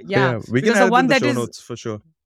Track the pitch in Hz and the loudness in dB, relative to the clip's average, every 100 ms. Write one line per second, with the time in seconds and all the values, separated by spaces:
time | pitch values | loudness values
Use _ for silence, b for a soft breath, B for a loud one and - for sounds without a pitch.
0 | 170 196 - 113 - 123 214 214 196 240 | -6 -2 -2 -4 -2 -2 2 2 4 4
1 | 262 269 - 123 117 - - 120 117 107 | 2 2 0 -2 -6 -10 -16 -12 -10 -10
2 | _ _ | _ _